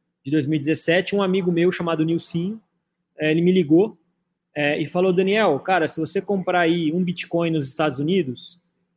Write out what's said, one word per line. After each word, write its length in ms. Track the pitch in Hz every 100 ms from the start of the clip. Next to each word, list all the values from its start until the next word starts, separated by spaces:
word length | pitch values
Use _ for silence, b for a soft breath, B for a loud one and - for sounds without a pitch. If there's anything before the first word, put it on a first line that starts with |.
| _ _
de 60 | 135
dois 160 | 151 139
mil 100 | 156
e 20 |
dezessete, 580 | 139 160 - 175 190 202
um 60 |
amigo 280 | 196 190 180
meu 220 | 170 175
chamado 320 | 180 170 160
Nilcinho, 560 | 160 170 - 170 180 220 - _ _ _ _ -
é, 120 | 156
ele 100 | 160
me 100 | 175
ligou, 480 | 185 147 165 220 - _ _ _ _ _
é, 260 | 147 147 151
e 60 | 147
falou, 260 | 175 185
"Daniel, 460 | 180 190 208 202 139
cara, 280 | - 185 151
se 100 | -
você 220 | 156 196
comprar 400 | 190 202 180 180
aí 320 | 170 175 156
um 100 | 170
Bitcoin 480 | 180 175 - 170 170
nos 160 | 160 131
Estados 320 | - 156 131
Unidos, 600 | 151 190 139 120 - - _ _ _